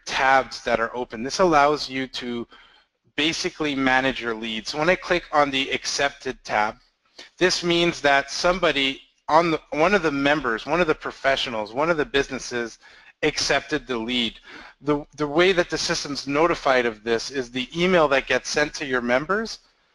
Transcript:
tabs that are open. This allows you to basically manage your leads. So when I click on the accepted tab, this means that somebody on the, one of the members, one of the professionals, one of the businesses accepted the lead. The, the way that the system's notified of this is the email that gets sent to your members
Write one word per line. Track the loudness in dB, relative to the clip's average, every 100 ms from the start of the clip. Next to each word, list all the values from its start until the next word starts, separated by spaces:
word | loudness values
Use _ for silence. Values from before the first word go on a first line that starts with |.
| -6
tabs | 0 4 4 2 -6
that | -2 0
are | 0 -4
open. | -8 -6
This | -8 0
allows | 4 6 4 2 -4
you | -6 -8
to | -8 -8 -8 -10 -16 -20 _ _ _ _ -2
basically | -2 -2 -6 -4 -4
manage | 0 2 2 2 -2
your | -6 -6
leads. | -6 -8 -6
So | -2
when | 0
I | 0
click | 0 -2 0
on | 2 2
the | 0 -2
accepted | -4 -4 -2 -2 -2 -10 -10
tab, | -4 -2 -2 -4 _ _ _ -20 -20 _
this | 0 0
means | 0 2 2 2
that | 2 2 0
somebody | -2 0 2 0 0 -2 -4 -14 _ 2
on | 4 4
the, | 0 -4
one | 0 2 4
of |
the | 2
members, | 0 2 2 0 -4 -2
one | 0
of | 0
the |
professionals, | 0 -4 -4 -2 0 -2 -4 -6
one | -2 0
of | 0
the | 0
businesses | 0 -2 -4 -6 -6 -6 -10 -20 -20 -20 _
accepted | -4 -2 0 0 0 -4 -4
the | -6
lead. | -2 -2 -2 -6 -18 -20 -20 -10
The, | -2 -2 -2 -6
the | -2
way | 2 4
that | 4 0
the | -2
system's | -2 -4 -4 -8 -2
notified | 2 2 2 2 2 2
of | -2
this | -2 -2 -2
is | -8 -6
the | -6 -6 -2
email | 2 4 4
that | 2 2
gets | -2 0
sent | -2 -2 -4
to | -4
your | -2
members | 2 0 0 -4 -4 -10 _ _ _